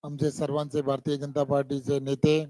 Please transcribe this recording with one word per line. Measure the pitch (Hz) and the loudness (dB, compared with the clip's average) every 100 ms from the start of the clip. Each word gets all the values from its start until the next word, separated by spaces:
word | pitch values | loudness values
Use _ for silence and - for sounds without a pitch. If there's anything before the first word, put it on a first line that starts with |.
आमचे | 151 143 151 | -10 -2 -2
सर्वांचे | - 151 143 151 143 | 0 -2 -2 -2 -2
भारतीय | 135 135 - 143 | -2 -2 -2 -4
जनता | 143 139 | -2 -2
पार्टीचे | 139 139 135 139 127 139 | 2 2 0 -4 0 -2
नेते | 135 139 156 156 151 | 0 2 4 4 0